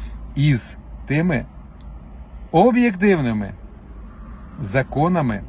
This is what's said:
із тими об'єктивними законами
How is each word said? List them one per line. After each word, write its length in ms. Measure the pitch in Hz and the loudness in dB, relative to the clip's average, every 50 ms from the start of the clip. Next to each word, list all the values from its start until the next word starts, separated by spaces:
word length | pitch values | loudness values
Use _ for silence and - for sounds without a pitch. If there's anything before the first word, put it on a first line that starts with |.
| - - - - - - - | -12 -12 -12 -12 -12 -8 -2
із 420 | 143 143 151 139 110 - - - - - - - - - | 2 4 4 4 2 0 -6 -12 -14 -16 -16 -16 -12 -6
тими 400 | - 135 151 165 185 151 117 - - - - - - - - - - - - - - - - - - - - - - | -2 0 0 2 2 0 0 -2 -6 -12 -18 -18 -18 -18 -18 -16 -16 -16 -16 -16 -16 -16 -18 -18 -16 -16 -16 -6 2
об'єктивними 1000 | - 160 190 247 233 247 240 240 196 180 190 208 190 165 139 120 113 107 104 95 92 - - - - - - - - - - - - - - - - - - - - - | 6 6 8 8 8 6 4 4 2 4 4 4 4 4 4 2 0 0 -2 -4 -8 -12 -16 -18 -18 -18 -18 -18 -16 -16 -16 -16 -16 -16 -16 -16 -16 -16 -16 -14 -12 -8
законами 800 | 139 98 95 135 131 - - 135 151 175 185 170 147 123 107 101 - | -6 -2 0 0 0 0 0 2 2 2 4 2 2 0 -2 -4 -6